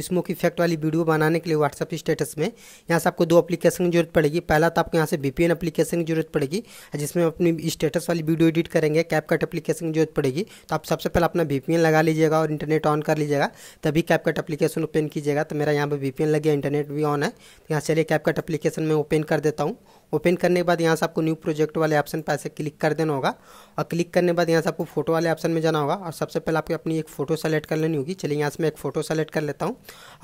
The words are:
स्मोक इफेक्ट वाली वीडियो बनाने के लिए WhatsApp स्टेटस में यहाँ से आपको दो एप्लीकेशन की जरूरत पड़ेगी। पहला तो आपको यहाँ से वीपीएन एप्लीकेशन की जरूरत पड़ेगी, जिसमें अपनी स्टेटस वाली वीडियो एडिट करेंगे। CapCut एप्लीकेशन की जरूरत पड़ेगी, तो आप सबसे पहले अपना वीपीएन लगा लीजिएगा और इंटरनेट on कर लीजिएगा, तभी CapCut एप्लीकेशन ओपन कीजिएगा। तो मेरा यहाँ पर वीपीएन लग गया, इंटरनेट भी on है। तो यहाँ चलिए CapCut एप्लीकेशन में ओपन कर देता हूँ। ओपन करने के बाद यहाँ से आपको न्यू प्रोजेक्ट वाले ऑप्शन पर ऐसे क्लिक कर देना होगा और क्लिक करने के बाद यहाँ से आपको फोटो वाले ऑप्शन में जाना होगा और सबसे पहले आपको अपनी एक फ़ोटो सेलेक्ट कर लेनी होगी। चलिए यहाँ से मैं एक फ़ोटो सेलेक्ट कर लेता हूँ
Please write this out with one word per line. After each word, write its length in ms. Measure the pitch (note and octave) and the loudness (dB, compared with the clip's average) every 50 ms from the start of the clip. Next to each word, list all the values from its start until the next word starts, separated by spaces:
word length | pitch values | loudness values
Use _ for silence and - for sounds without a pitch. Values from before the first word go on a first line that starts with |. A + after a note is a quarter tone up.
स्मोक 300 | D3+ - F3+ F3+ E3 - | -2 -2 -2 -2 -2 -4
इफेक्ट 280 | F3 - - E3+ E3 - | -4 -2 -2 -2 0 0
वाली 160 | E3+ E3+ E3 | 0 0 0
वीडियो 280 | D#3 D3+ D#3 D#3 E3 E3+ | -2 -2 -2 0 0 0
बनाने 340 | D#3+ D#3+ D#3 D#3 D#3 E3 E3 | 2 2 2 2 2 2 0
के 120 | E3 F3 | 0 0
लिए 80 | D#3 D3+ | 0 2
WhatsApp 360 | D3+ C#3 - - - - F3 | 0 0 -2 -4 -8 -8 -8
स्टेटस 400 | D3+ - - D#3+ D3+ D3+ - - D3+ | -6 -4 -2 -2 -2 -2 -4 -4 -4
में 60 | D#3 | -4
यहाँ 520 | G#3 A#3 - - - - - _ - E3+ E3 | -4 -4 -8 -16 -20 -20 -12 _ -2 0 0
से 100 | - F#3 | 0 0
आपको 160 | F3 - F3 | 0 0 2
दो 120 | E3 E3+ F3 | 4 4 4
एप्लीकेशन 460 | E3 - F3+ D#3+ - F3 D#3 - F#3 | 4 4 0 0 2 2 2 2 0
की 60 | F3 | 2
जरूरत 200 | E3 E3+ E3 E3 - | 2 2 2 2 2
पड़ेगी। 260 | E3+ D#3 D3 D3 E3+ E3 | 2 2 2 0 -2 0
पहला 260 | - D#3+ D3+ E3 E3+ | 2 2 4 4 4
तो 120 | E3 F3 | 2 0
आपको 160 | E3 - - | 0 0 0
यहाँ 100 | E3 D#3 | 0 0
से 100 | D3+ - D#3 | 0 -2 -2
वीपीएन 320 | C3+ C#3 C3 - E3+ E3+ | -2 -2 0 2 2 2
एप्लीकेशन 480 | E3+ E3 F3+ E3 - - D#3+ D3+ - E3+ | 2 0 -2 -2 0 0 0 0 0 -2
की 60 | E3+ | -2
जरूरत 260 | D#3 E3 D#3+ D#3+ D#3+ - | -2 -2 -2 -2 -2 -2
पड़ेगी, 280 | D#3 C#3+ C3+ D3+ G#3 A#3 - - - - - - | -2 -2 -2 -4 -6 -8 -8 -16 -20 -16 -10 -8
जिसमें 280 | D3 D3 D3 - F3 E3+ | -6 -6 -2 0 2 2
अपनी 460 | D#3+ D3+ - F3+ E3+ E3 D#3+ B2+ D#3+ | 2 2 2 2 2 2 0 -2 -4
स्टेटस 360 | D#3 - - D3+ - F3 E3 - | -2 -2 -2 -2 0 -2 -2 -2
वाली 140 | E3+ E3+ D#3 | -2 -2 0
वीडियो 260 | D3+ E3 D#3 E3 E3 | 0 2 4 4 4
एडिट 200 | D#3 E3 E3 - | 4 2 -2 0
करेंगे। 360 | - E3+ D#3 D3+ D3+ D#3+ E3 | 0 0 2 2 2 2 0
CapCut 380 | - E3 D#3 - - E3+ D#3 - | 0 0 -2 0 0 0 0 -2
एप्लीकेशन 440 | D3 - E3 - - D#3 - E3+ | -2 -4 -4 -4 -4 -4 -4 -4
की 60 | D#3+ D#3 | -2 0
जरूरत 200 | D#3+ D#3 D3+ - | 0 0 0 0
पड़ेगी, 260 | - C#3+ C#3 B2+ D3 A3 - - - - - | 0 0 0 0 -2 -6 -8 -10 -16 -8 -6
तो 60 | - | -6
आप 100 | D#3 - | -4 -2
सबसे 240 | - D#3+ D3 - E3+ | -2 -4 -2 -2 -2
पहले 160 | - F3+ E3+ | 0 2 2
अपना 180 | D#3+ - F3 E3+ | 2 2 0 0
वीपीएन 360 | D3 C#3 C3+ - - D#3+ E3+ | 0 0 -2 -2 0 2 4
लगा 220 | E3 D#3+ D#3 D#3 D#3+ | 4 4 4 4 4
लीजिएगा 380 | D#3+ D#3+ D#3 D#3+ D#3 D#3 D#3 | 4 4 4 4 4 4 4
और 120 | D#3+ D#3 D#3 | 2 0 -2
इंटरनेट 340 | D3 - D3 D#3 D#3 D3+ | -4 -2 0 0 2 2
on 180 | D#3 D3+ D3+ D3+ | 2 0 0 0
कर 140 | - D#3 D3+ | 0 0 0
लीजिएगा, 320 | D3+ D3 C#3+ C#3 D3+ - - - - - - - - | 0 0 0 0 0 -2 -4 -8 -20 -20 -10 -4 -2
तभी 180 | D#3+ C#3+ D#3+ E3 | 0 0 2 2
CapCut 360 | - E3+ D#3 - E3 D#3 - | 2 2 2 2 0 -2 -2
एप्लीकेशन 460 | D3+ - D#3 C#3+ D#3+ D3+ - E3 D#3+ | -4 -4 -2 0 0 0 0 -2 -4
ओपन 240 | D3+ - D#3 D#3 D3+ | -2 0 -2 -2 -2
कीजिएगा। 340 | - D#3+ C#3+ D3 C#3+ C#3+ D#3 | -4 -4 -2 0 0 0 0
तो 120 | - D#3+ | -2 -2
मेरा 160 | D3 D3 D3+ D3+ | -2 0 0 0
यहाँ 160 | D3 D3 D3 | 0 0 -2
पर 80 | D3 C#3+ | -2 -4
वीपीएन 300 | C#3 C3+ B2+ - D#3+ D#3 | -4 -4 -4 -2 0 0
लग 140 | D3+ D3+ D3 | 2 2 2
गया, 100 | D#3 D3+ | 2 0
इंटरनेट 360 | C#3+ C3+ C#3+ C#3+ D3 D3 C#3+ | 0 0 -2 -2 -2 -4 -4
भी 160 | C#3+ D3 D3+ | -4 -2 -2
on 180 | D3 D3 C#3+ D3 | 0 0 0 -2
है। 80 | G3+ | -2
तो 360 | A#3+ - - - - - _ - | -4 -8 -18 -20 -20 -16 _ -4
यहाँ 100 | D#3 D3+ | -4 -2
चलिए 260 | - - D#3 D#3 D#3 | 0 0 0 0 0
CapCut 320 | - D#3+ D3+ - E3 D#3 - | 0 0 0 0 0 -2 -2
एप्लीकेशन 440 | D3+ - D#3+ D3 - D#3+ - - D#3+ | -2 -4 -4 -2 -2 -2 -2 -2 -2
में 120 | D#3 D#3 | 0 0
ओपन 280 | D3+ D3 - E3 D#3 D#3 | 0 0 0 0 0 0
कर 160 | - E3 D3+ | 0 -2 0
देता 240 | C#3+ D3+ D3 - D3 | 0 0 0 0 -2
हूँ। 120 | D3+ A#3 - - - - - _ _ - | -4 -4 -8 -14 -20 -20 -20 _ _ -4
ओपन 240 | D3+ - F3 F3+ | 0 0 0 0
करने 200 | F3 - F3 F3+ | 2 2 2 2
के 60 | F3+ F3 | 2 2
बाद 180 | E3+ F3 E3 | 2 2 2
यहाँ 140 | E3 D#3+ D#3+ | 2 2 2
से 80 | D#3+ - | 2 0
आपको 140 | E3 - F3 D#3+ | -2 0 0 0
न्यू 120 | D#3+ D#3+ | 0 0
प्रोजेक्ट 400 | D#3 - E3+ D#3 D3 D#3 D3+ - | -2 -2 -4 0 0 0 0 0
वाले 200 | E3 D#3+ D#3 D#3 D3 | 0 0 2 2 2
ऑप्शन 220 | C#3+ - - D#3+ | 0 0 -4 -6
पर 120 | D3+ - D3+ | -4 -2 -4
ऐसे 160 | C#3+ - - | -4 -4 -8
क्लिक 320 | - - D3+ D3+ - - | -8 -8 -8 -8 -6 -2
कर 140 | - D#3 D3+ | -2 0 0
देना 180 | D3+ D#3+ D#3 D3 | 0 0 0 0
होगा 220 | C3 B2+ F3 B3 - - - - - - - _ - | 0 0 -2 -4 -4 -10 -20 -20 -20 -20 -12 _ -6
और 60 | - | -6
क्लिक 280 | - - E3+ F3 E3+ - | -4 -2 -4 -2 0 0
करने 140 | F#3 F3 F3 | 2 2 2
के 40 | E3+ | 2
बाद 160 | E3+ E3+ E3 | 2 2 2
यहाँ 120 | E3 D#3+ D3+ | 2 2 2
से 60 | F#3+ | 0
आपको 160 | D#3 - F3 | -2 -4 -6
फोटो 280 | - - D#3 C#3+ - E3 | -6 -4 -4 -2 0 0
वाले 180 | D#3+ E3 E3 | 2 2 0
ऑप्शन 200 | D#3+ D#3+ - E3 | 0 0 0 -2
में 100 | E3 D#3+ | 0 0
जाना 180 | D#3+ D#3+ D#3+ D3+ | 2 2 2 2
होगा 160 | C#3+ C#3 - | 0 0 -2
और 160 | - F#3+ E3 D3 | -4 -4 -8 -8
सबसे 280 | - D#3 - - E3 | -6 -6 -4 -4 -4
पहले 180 | - - D#3+ D#3 | -2 -2 -2 -2
आपको 160 | D#3 - E3+ | -2 -2 -4
अपनी 240 | D#3 - E3 D#3+ D#3+ | -4 -4 -4 -4 -4
एक 100 | D#3 - | -4 -6
फ़ोटो 280 | - - C#3+ - D#3+ | -6 -6 -4 -2 -2
सेलेक्ट 300 | D3+ - D#3+ D#3 D3+ D#3 | -2 -2 0 -2 -2 -2
कर 100 | - D#3+ | -2 -2
लेनी 200 | D#3 D#3 D#3+ E3 | -2 0 0 0
होगी। 180 | D3 C3 C#3+ F#3+ | -2 -2 -4 -6
चलिए 240 | - - D3+ D3 D3 | -6 -4 -4 -2 0
यहाँ 120 | D3 D3 | -2 -2
से 120 | - - E3 | -2 -2 -2
मैं 60 | D#3 | -2
एक 100 | D3 - | -2 -4
फ़ोटो 240 | - D3 - E3 D3 | -6 -6 -4 -4 -4
सेलेक्ट 280 | - D#3+ D#3 D#3 D#3 - | -2 -2 -2 -2 -2 -4
कर 100 | D#3+ D3+ | -4 -4
लेता 240 | D3 C#3 - E3 | -4 -4 -4 -4
हूँ 100 | E3+ B3+ - - - - - - - - - | -6 -6 -8 -12 -20 -20 -20 -20 -20 -10 -4